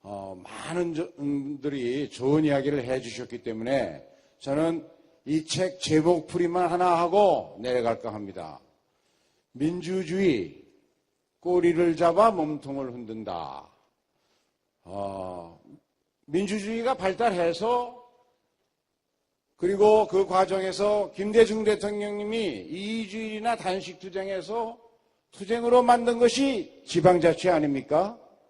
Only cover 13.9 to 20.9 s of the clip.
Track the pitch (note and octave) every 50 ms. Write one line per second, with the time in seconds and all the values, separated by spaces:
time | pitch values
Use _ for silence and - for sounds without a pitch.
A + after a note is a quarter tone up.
13.9 | _ _ _ _ _ _ _ _ _ _ _ _ _ _ _ _ _ _ _ F2
14.9 | F#2 G2+ G2 G2 G2 G2 F#2 F#2 F2+ F2+ E2+ E2+ E2 D#2+ _ - - - _ _
15.9 | _ _ _ _ _ _ _ - C#3+ F3 G3+ F#3+ G3+ G#3+ G3 G#3 A3+ A3+ A#3 B3
16.9 | C4 - F3+ F#3+ F#3 F#3 A#3 A#3 G3 F3 E3+ E3+ E3+ E3+ G3 A3+ B3 B3 B3 A#3+
17.9 | - - - _ _ _ _ _ _ _ _ _ _ _ _ _ _ _ _ _
18.9 | _ _ _ _ _ _ _ _ _ _ _ _ _ _ - F3+ G3+ F#3+ G#3 G#3+
19.9 | G#3+ A3 G#3 G#3 F3 F#3+ G3 F#3 F#3 F#3 F#3+ - F#3+ F#3+ F#3+ F#3+ E3+ - G3+ G#3